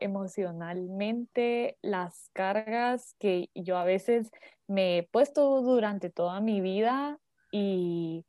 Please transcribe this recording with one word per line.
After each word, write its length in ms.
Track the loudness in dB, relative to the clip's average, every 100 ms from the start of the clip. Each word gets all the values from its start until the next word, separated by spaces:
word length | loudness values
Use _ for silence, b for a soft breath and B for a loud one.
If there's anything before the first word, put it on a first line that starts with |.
emocionalmente 1800 | 0 -4 -6 -4 -4 -4 -6 -6 -6 -4 -2 -2 -4 -2 0 0 -2 -6
las 480 | -4 -4 -4 -10 -12
cargas 840 | -4 0 0 -2 -2 0 -2 -6 _
que 320 | 0 0 -2
yo 220 | -8 -4 0
a 80 |
veces 460 | 2 2 2 2 0 B B B -4
me 320 | 0 2 2
he 40 |
puesto 560 | 2 2 4 4 4 4
durante 480 | 4 2 2 -2 -6
toda 300 | -2 -4 -2
mi 200 | 0 0
vida 580 | 0 0 2 0 -4 -8 _ _ _
y 720 | -2 0 0 0 -2 -4 -6